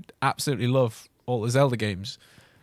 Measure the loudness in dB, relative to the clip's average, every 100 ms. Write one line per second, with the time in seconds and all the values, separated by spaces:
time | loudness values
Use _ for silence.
0 | -6 -4 -2 -2 -2 -2 2 2 2 -2
1 | -16 _ -6 -4 0 4 4 2 -2 -4
2 | -8 -14 _ -20 -20 _